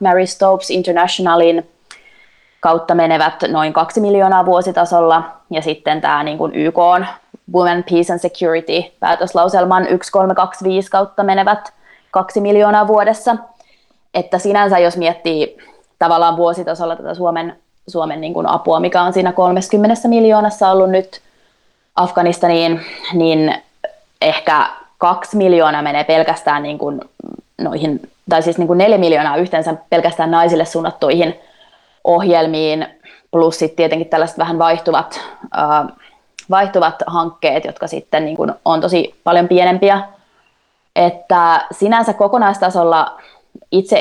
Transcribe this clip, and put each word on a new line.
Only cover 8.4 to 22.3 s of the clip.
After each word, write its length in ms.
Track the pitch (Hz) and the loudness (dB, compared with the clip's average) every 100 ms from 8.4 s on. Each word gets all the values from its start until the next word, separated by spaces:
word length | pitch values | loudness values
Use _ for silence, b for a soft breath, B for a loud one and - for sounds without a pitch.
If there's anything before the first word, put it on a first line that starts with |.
| 170 165 165 160 170 - | -2 -2 -2 -4 -6 -6
päätöslauselman 840 | - 170 185 175 180 190 185 185 185 | -2 -2 -2 0 2 2 2 2 0
yksi 260 | 180 - | -2 -2
kolme 220 | 196 190 | 0 0
kaksi 300 | 185 180 - | 0 -2 -4
viisi 260 | 190 190 190 | -4 -2 -2
kautta 320 | 190 202 - | -2 -2 -2
menevät 500 | 196 190 196 208 - b b b b | -2 0 0 -2 -4 b b b b
kaksi 300 | 190 190 208 | -4 -2 -2
miljoonaa 460 | 202 208 208 208 208 | 2 4 4 4 2
vuodessa. 500 | 214 208 220 247 226 - b b b b b _ | 2 2 0 -2 -4 -6 b b b b b _
Että 240 | 175 175 180 | -8 -4 -4
sinänsä, 400 | 202 202 202 180 | 0 2 2 4
jos 180 | 175 175 | 2 2
miettii 600 | 170 170 165 156 143 - b b b - | -2 -2 -4 -2 -4 -6 b b b -2
tavallaan 380 | 170 165 170 165 | 0 2 2 2
vuositasolla 600 | 170 170 170 165 165 165 | 0 -2 -6 -6 -6 -8
tätä 180 | 139 | -10
Suomen, 420 | 170 170 170 170 - _ _ - | -6 -4 -4 -6 -14 _ _ -12
Suomen 320 | 170 156 156 | -8 -6 -8
niin 140 | 156 | -8
kuin 120 | 165 - | -6 -2
apua, 340 | 165 170 165 | -2 0 -2
mikä 220 | 180 180 | 0 0
on 100 | 180 | 0
siinä 200 | 190 180 | 0 -2
kolmekymmenessä 760 | 180 180 185 190 208 208 233 233 | 0 0 0 -2 0 2 0 0
miljoonassa 640 | 233 220 214 208 214 190 | 4 4 4 2 0 2
ollut 200 | 190 190 | 4 2
nyt 300 | 190 190 - _ _ _ _ _ _ _ - | 0 -2 -10 _ _ _ _ _ _ _ -2
Afganistaniin, 840 | 180 180 175 | 0 0 0